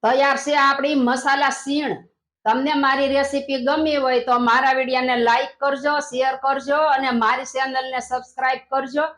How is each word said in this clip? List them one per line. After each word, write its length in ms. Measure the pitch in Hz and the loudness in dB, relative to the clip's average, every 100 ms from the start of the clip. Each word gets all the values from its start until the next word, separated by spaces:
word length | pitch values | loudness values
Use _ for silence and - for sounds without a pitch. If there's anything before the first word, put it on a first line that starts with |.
| 220 | 2
તૈયાર 320 | 262 277 277 | 4 2 2
છે 160 | 285 294 | 0 2
આપણી 380 | 277 277 277 294 | 2 2 0 2
મસાલા 560 | 240 254 277 277 277 | 2 2 0 0 0
સીણ. 420 | 262 - 285 285 185 - _ _ _ | -2 -4 -2 -2 -4 -10 _ _ _
તમને 300 | 220 240 277 294 | -2 0 0 2
મારી 320 | 277 269 269 | 2 2 2
રેસીપી 580 | 277 277 277 277 269 247 | 0 0 -2 -2 -2 0
ગમી 300 | 302 311 294 | 0 0 0
હોય 300 | 262 247 240 | 0 0 2
તો 140 | 240 | 2
મારા 340 | 240 240 262 | 4 2 2
વીડિયોને 420 | 262 254 254 254 240 233 | 0 0 0 0 0 2
લાઈક 260 | 233 277 - | 2 -2 -4
કરજો, 320 | 277 269 285 294 285 | -4 -2 -2 -2 -4
શેર 260 | 247 262 262 | -2 -2 -2
કરજો 340 | 269 277 254 294 311 277 | -2 -2 -2 0 2 2
અને 160 | 269 | 0
મારી 400 | 233 220 254 262 | 0 0 -2 -4
ચેનલને 480 | 262 262 262 262 262 | -6 -4 -4 -6 -8
સબસ્ક્રાઇબ 600 | 240 254 254 - 262 262 - | -6 -8 -8 0 0 0 -2
કરજો. 360 | 269 262 277 311 | -4 -2 -2 -2